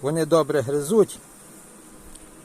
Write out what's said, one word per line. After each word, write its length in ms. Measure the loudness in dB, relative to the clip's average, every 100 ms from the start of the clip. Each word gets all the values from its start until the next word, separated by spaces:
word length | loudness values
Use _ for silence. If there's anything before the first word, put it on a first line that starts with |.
Вони 240 | -4 -2 2
добре 360 | 2 2 -2
гризуть. 580 | -2 -4 0 2 2 -2 -20 -20 -20 -20 -20 -20 -20 -20 -20 -20 -20 -20